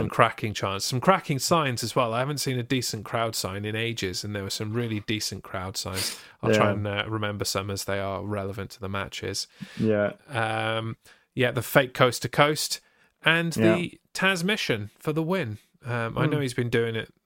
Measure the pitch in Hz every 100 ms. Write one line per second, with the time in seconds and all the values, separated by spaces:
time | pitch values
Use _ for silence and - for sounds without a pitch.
0 | 107 - 113 - 110 - 101 98 - 127
1 | 180 185 - 135 - 170 139 117 113 -
2 | 117 117 135 143 139 127 117 131 - 110
3 | 92 117 117 - 95 98 104 110 117 113
4 | 95 - 104 104 98 - 107 117 117 104
5 | - 107 - 95 - 95 92 - 95 95
6 | 95 - - - 113 107 110 101 104 101
7 | 107 110 104 101 98 98 98 98 - 98
8 | 98 95 101 101 98 98 95 - 98 98
9 | 98 - 98 98 - - - - 110 104
10 | 104 - - 120 110 110 110 113 113 -
11 | - - _ 127 123 127 - 147 127 -
12 | 127 - 123 - 147 156 - - _ _
13 | _ _ 156 165 170 - - 180 175 -
14 | _ - 190 185 180 220 - 110 104 _
15 | 156 156 160 190 120 107 _ _ 120 120
16 | 113 120 151 151 135 127 120 117 117 110
17 | - _